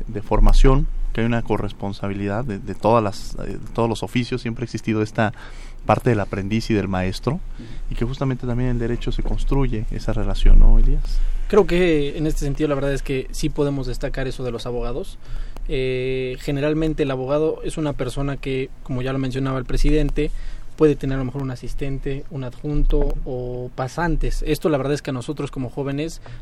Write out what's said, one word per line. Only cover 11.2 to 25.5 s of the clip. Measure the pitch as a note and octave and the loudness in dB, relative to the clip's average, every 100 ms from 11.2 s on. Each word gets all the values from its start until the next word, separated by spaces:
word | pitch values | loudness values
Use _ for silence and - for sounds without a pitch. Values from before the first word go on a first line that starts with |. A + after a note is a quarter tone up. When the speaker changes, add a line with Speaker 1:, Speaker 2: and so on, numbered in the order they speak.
| - - - | 2 2 2
Speaker 2:
Creo | G#3 E3 | 4 4
que | F3 F3+ D3+ C#3+ D#3+ | 4 4 2 0 -2
en | D#3 | -2
este | D3 | 0
sentido | C#3+ C3+ D3+ | -2 0 0
la | |
verdad | C#3 C#3 | 0 0
es | C3+ | -2
que | - C3+ B2+ | -2 -4 -4
sí | - D3+ | -4 -2
podemos | D3+ C#3+ C#3 B2+ | 0 -2 -2 -4
destacar | A#2 C#3 C3 C3 | -4 -4 -4 -4
eso | A#2+ | -4
de | B2 | -6
los | A2+ B2+ | -6 -6
abogados. | A#2+ A#2+ C3+ F#3+ - - - - - - | -4 -4 -4 -6 -10 -6 -6 -6 -6 -4
Eh, | C#3 C3 B2+ B2+ C3 B2+ B2+ | -2 0 -2 -2 -4 -4 -6
generalmente | - C#3+ D3 D#3 D#3+ D3+ | -4 -2 0 0 0 0
el | C#3+ | -2
abogado | C3 B2+ D3 D#3 - | -2 -2 0 0 -2
es | - - | -6 -4
una | D3+ | -4
persona | B2+ B2 C#3+ C#3+ C3+ | -4 -4 -4 -4 -6
que, | C#3 C3 C3 - | -6 -6 -6 -10
como | - B2+ | -8 -6
ya | C3 | -4
lo | C3+ | -4
mencionaba | C3 B2+ C3+ C3 | -4 -2 -2 -4
el | C3 | 0
presidente, | B2+ C#3+ D3+ C#3+ D3+ D#3 - - - - - | 2 4 4 2 0 -2 -2 -6 -6 -8 2
puede | D#3 C3+ | 2 2
tener | C#3 C3+ | -2 -2
a | |
lo | B2+ | -4
mejor | C#3 | -4
un | C3+ | -6
asistente, | B2 B2+ - C#3 C3+ C#3+ C#3 - | -6 -6 -4 -2 -4 -4 -6 -6
un | C#3 | -8
adjunto | B2+ - D3+ D3 C#3+ D3+ C#3 B2 | -10 -8 -4 2 4 4 2 0
o | D#3+ B2 B2 B2 B2+ - | -4 -6 -6 -6 -8 -6
pasantes. | C3 - E3+ D3 C3+ - - | -6 -2 0 0 0 0 0
Esto | D3+ F3 | 0 0
la | C#3+ | 0
verdad | C3+ | 0
es | C#3+ | -4
que | - | -4
a | |
nosotros | C3 A#2 C#3+ | -6 -6 -6
como | C#3 | -8